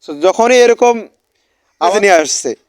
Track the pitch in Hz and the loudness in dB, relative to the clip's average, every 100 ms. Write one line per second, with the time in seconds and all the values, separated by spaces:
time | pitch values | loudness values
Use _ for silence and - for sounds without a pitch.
0 | - 147 165 185 233 247 240 233 240 233 | -16 -4 -2 0 2 2 2 2 0 -2
1 | 208 _ _ _ _ _ _ _ 170 196 | -8 _ _ _ _ _ _ _ -2 0
2 | 202 175 147 - 139 107 | 2 2 0 -6 -8 -10